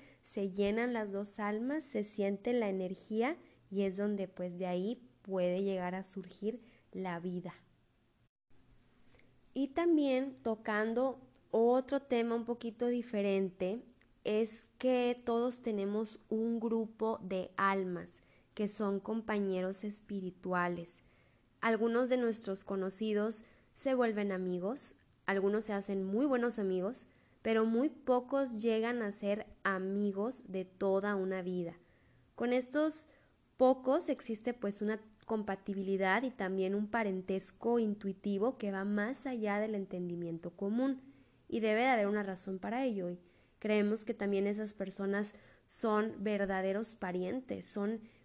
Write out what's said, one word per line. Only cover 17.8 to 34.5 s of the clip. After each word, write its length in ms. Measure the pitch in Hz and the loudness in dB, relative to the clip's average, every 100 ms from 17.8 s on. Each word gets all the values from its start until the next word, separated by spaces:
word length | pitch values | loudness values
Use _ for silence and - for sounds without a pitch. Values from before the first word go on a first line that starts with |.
| 185 170 175 - _ _ _ | 0 -4 -10 -18 _ _ _
que 140 | - 208 | -4 -4
son 320 | - 208 196 | -2 -2 -2
compañeros 840 | 196 220 220 208 196 185 185 196 | -4 -6 -2 -2 0 0 -2 -4
espirituales. 1160 | 214 208 - 202 185 175 185 180 175 175 165 - - _ _ _ _ - | -8 -10 -8 -8 -8 -8 -2 0 0 -2 -8 -16 -20 _ _ _ _ -4
Algunos 480 | 233 226 233 233 254 | 0 2 2 2 2
de 80 | 254 | 2
nuestros 480 | 233 220 - 190 | 2 0 -4 -6
conocidos 800 | - 196 190 190 214 208 214 220 - - _ | -4 -2 -2 -2 0 2 0 -4 -12 -20 _
se 200 | - 269 | -6 0
vuelven 380 | 262 233 208 202 | 2 2 2 -2
amigos, 640 | 185 185 180 185 277 - - _ _ - | -2 -2 -2 -2 -4 -8 -14 _ _ 0
algunos 400 | 196 196 208 214 | 2 2 2 0
se 80 | |
hacen 300 | 202 202 196 | -4 -2 -2
muy 200 | 190 214 | 0 2
buenos 340 | 285 247 240 226 | 2 2 2 0
amigos, 480 | 196 185 190 262 - _ _ _ | 0 0 -2 -4 -14 _ _ _
pero 240 | 220 226 226 | 0 4 4
muy 240 | 226 294 | 4 2
pocos 720 | - - 247 247 277 269 220 | 0 2 2 4 0 0 0
llegan 400 | 226 220 226 240 | 2 2 2 0
a 80 | 208 | -2
ser 360 | 202 202 208 - - | -2 0 -2 -4 -4
amigos 800 | 196 190 190 196 208 196 220 262 - | -2 0 0 0 0 0 -2 -4 -6
de 160 | 185 | -6
toda 500 | 185 - 196 190 202 | -6 -2 2 2 2
una 280 | 196 185 185 | 0 0 -2
vida. 320 | 180 180 170 - _ _ _ _ _ | -2 -2 -4 -8 _ _ _ _ _
Con 180 | - 240 | -4 2
estos 560 | 247 254 285 311 - - - _ _ _ - | 2 2 2 2 0 -12 -20 _ _ _ 4
pocos 500 | 254 262 262 302 349 | 6 6 4 2 2
existe, 460 | 262 - 214 247 | -4 -4 -4 -4